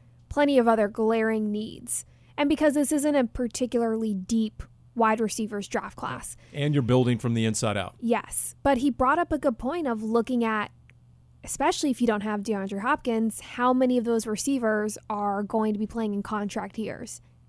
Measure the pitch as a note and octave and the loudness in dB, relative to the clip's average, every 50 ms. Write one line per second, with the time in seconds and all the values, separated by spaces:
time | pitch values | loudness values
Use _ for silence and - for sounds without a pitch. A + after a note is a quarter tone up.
0 | - - - - - - - C#4+ D4 C#4+ C#4 B3+ A3+ A#3 A3+ A3 G#3 G#3 A3 - | -20 -20 -20 -20 -16 -4 0 2 4 4 6 6 6 6 4 4 2 0 0 0
1 | A3 A3 A3+ A3+ A3 A3 A3 A3 G#3+ G#3 G#3 G#3+ A3 A3+ - - A#3+ - - - | 0 2 2 2 2 0 0 0 -2 -2 -4 -4 -6 -8 -12 -12 -10 -8 -8 -8
2 | - - - - - - - - D4 C#4+ D#4 - D4+ D4+ C4 D4+ C#4+ - D#4 C#4+ | -8 -12 -18 -20 -20 -8 -2 0 2 2 4 4 4 4 4 4 2 2 2 2
3 | C#4 D4+ D4 C#4 B3+ A3 - - B3 A3+ - - B3+ A3+ - A#3 A#3 A3+ A3 A3+ | 2 2 4 2 2 2 0 -4 -4 -4 -4 -4 -2 -2 0 0 0 0 0 -2
4 | A3+ A3 G3+ F#3+ F#3 - A#3 A3+ A3 G#3+ - - - - - - - - - A#3+ | -2 -2 -4 -4 -2 0 0 0 0 0 -4 -10 -14 -14 -18 -20 -20 -6 0 2
5 | A3+ A3 A3 A#3+ A3+ G#3 - - G#3+ G3+ G#3 G3+ G3 - - A3+ - - - - | 4 4 4 2 0 -2 -2 -4 -4 -4 -4 -6 -6 -4 -6 -6 -6 -8 -10 -8
6 | - - - - - - - - - - - D3 C#3+ D3+ D3 C#3+ B2 A2 B2 B2+ | -8 -8 -8 -8 -10 -12 -14 -16 -18 -12 -6 -2 0 2 2 2 4 4 4 4
7 | B2+ B2 A#2+ A2 - A#2+ A#2 A#2 A2+ A2 G#2+ - - G#2+ G2+ G2+ F#2 - - - | 4 4 2 0 0 0 0 2 2 0 0 0 -2 -2 -2 -2 -4 -6 -8 -6
8 | - A3+ A#3 G#3 - - - - - - - - - C#4 C#4 A#3+ C4+ D4 A#3 - | -2 0 0 0 -2 -4 -6 -6 -6 -6 -6 -2 0 2 2 2 2 0 0 2
9 | C4 B3+ D4 E4+ F4 - D#4+ C#4 D#4 C#4+ A3+ - A3+ B3+ D#4+ F4+ D#4+ B3+ A#3 G#3+ | 2 2 2 2 0 0 -2 0 0 0 -2 -2 -2 -4 -4 -2 -2 -2 -4 -4
10 | A3 A3 A3+ A#3 A3 - B3+ A#3+ A#3 A3+ A3 G#3+ G#3 - - - - - - _ | -2 0 0 0 2 0 0 0 0 0 -2 -2 -4 -8 -12 -20 -20 -20 -20 _
11 | _ - - - _ _ _ - - - - - - E4 F#4 - - C#4+ A#3+ - | _ -20 -20 -20 _ _ _ -16 -12 -8 -4 0 2 2 2 2 0 0 0 2
12 | A#3+ A3+ G#3+ G#3 G3+ G#3+ G#3+ G#3 G3 A3 G#3+ G3 F#3+ F#3+ G3+ G3 G#3 B3+ D4 D4 | 2 2 2 2 0 -2 -4 -4 -2 -2 -4 -2 -4 -4 -6 -4 -2 -2 -2 -2
13 | - B3+ A3+ A3 A3+ A3 - - - - - - B3 B3+ B3+ B3+ C4 B3+ B3+ B3 | -2 -2 0 0 0 0 -2 -6 -10 -10 -4 0 2 4 4 4 4 4 4 2
14 | A3 A#3 A#3 A3+ A3 A3+ G#3+ G#3 - C4+ C#4 C4 A#3+ A3 G#3+ G#3+ G#3+ G#3+ G#3 - | 2 2 0 0 0 -2 -4 -4 -2 -2 -2 0 2 2 2 0 0 -2 -6 -8
15 | - - G#3+ G#3 G#3 G3+ G3 G3+ G#3 G3 - A3 G#3+ G#3+ G#3+ G#3 G#3+ G#3 - A3+ | -8 -6 -4 -2 -2 -2 -2 -2 -2 -2 0 0 2 0 0 -2 -4 -4 -4 -4
16 | A3+ G#3 G3+ G3+ G3 - A3 G#3 G#3 G3 - A3 F#3+ G3 - A3 G#3+ - - - | -4 -2 -2 -4 -4 -4 -4 -4 -4 -4 -4 -6 -8 -8 -8 -8 -6 -6 -8 -10
17 | A#3+ - - - - _ _ _ _ | -12 -14 -16 -16 -20 _ _ _ _